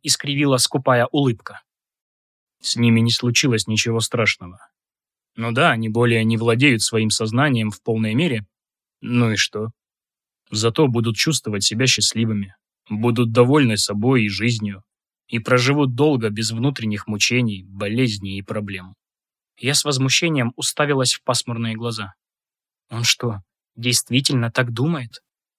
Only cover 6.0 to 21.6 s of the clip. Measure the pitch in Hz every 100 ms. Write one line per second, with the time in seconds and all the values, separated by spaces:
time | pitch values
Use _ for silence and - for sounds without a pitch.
6 | 120 117 110 113 117 117 143 113 - 113
7 | 110 - 110 123 147 120 110 101 - 113
8 | 110 117 175 110 101 _ _ _ _ _
9 | 113 123 117 104 - 107 113 - _ _
10 | _ _ _ _ _ 107 113 131 147 120
11 | 113 107 - 143 - 104 - 107 131 -
12 | - 113 113 104 98 - _ _ - 107
13 | 120 117 120 117 123 151 123 104 - 104
14 | 120 131 107 95 117 113 104 98 - _
15 | _ _ _ 120 - 123 123 147 135 120
16 | 151 131 110 104 110 113 139 135 113 104
17 | - 107 - 123 117 95 92 98 101 117
18 | 127 104 98 98 98 107 101 95 92 -
19 | _ _ _ _ _ _ 123 143 147 131
20 | 131 - 170 147 120 139 - - 147 135
21 | 123 - - 120 - 117